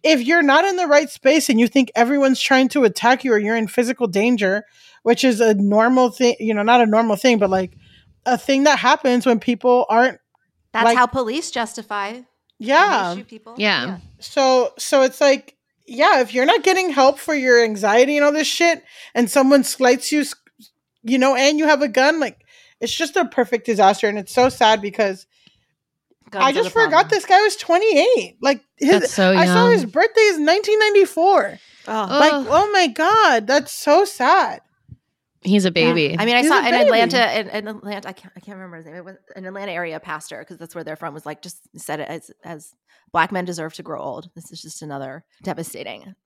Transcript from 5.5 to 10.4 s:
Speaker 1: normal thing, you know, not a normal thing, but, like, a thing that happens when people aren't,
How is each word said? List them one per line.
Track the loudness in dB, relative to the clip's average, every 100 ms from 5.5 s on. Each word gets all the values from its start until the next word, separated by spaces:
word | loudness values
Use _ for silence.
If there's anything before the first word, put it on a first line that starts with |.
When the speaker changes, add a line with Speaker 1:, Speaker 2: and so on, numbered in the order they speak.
Speaker 1:
normal | 2 0 2 2 2 0
thing, | 0 -2 -2
you | -4
know, | -2
not | 2 2
a | 4
normal | 2 0 0
thing, | 0 2
but, | 0
like, | -2 -4 -12 _ _ _ _ -4
a | -4
thing | -2 2
that | 2 2
happens | 2 2 2 0 0
when | 0
people | -2 -2 0 0 2
aren't, | 2 0 -2 _ _